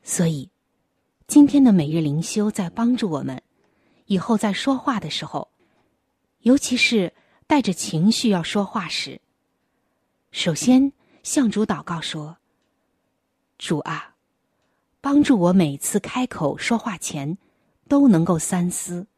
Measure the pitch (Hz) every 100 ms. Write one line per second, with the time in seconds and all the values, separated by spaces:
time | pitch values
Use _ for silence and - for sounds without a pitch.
0 | - - 165 151 127 _ _ _ _ _
1 | _ _ _ 294 285 285 262 190 147 165
2 | 156 147 170 214 208 208 175 - 233 247
3 | 214 151 135 131 _ _ _ _ _ _
4 | _ 190 160 220 214 196 - 262 - 226
5 | 151 - 151 147 - _ _ _ _ _
6 | _ _ _ _ 226 277 - 247 - 226
7 | 170 _ _ _ _ 302 220 180 - 160
8 | 190 220 233 185 165 208 196 220 165 -
9 | - 131 _ _ _ _ _ _ _ _
10 | _ _ _ - - 156 233 254 277 -
11 | _ _ - - 240 202 214 160 - 170
12 | - 160 151 165 _ _ _ _ _ _
13 | _ _ _ _ _ _ - 165 - 156
14 | - _ _ _ _ _ _ _ _ _
15 | 277 285 294 240 175 185 160 139 - 208
16 | - - 254 - 147 143 - 233 - 175
17 | - 151 139 175 _ _ _ _ _ 285
18 | 277 175 165 170 - 185 175 - - 175
19 | 196